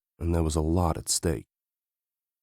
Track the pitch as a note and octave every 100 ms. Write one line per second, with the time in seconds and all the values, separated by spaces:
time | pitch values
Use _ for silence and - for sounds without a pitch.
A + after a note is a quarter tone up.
0 | _ _ E2+ E2+ D#2+ D#2 D#2 F2 E2+ -
1 | A#1+ - F2+ B1+ - _ _ _ _ _
2 | _ _ _ _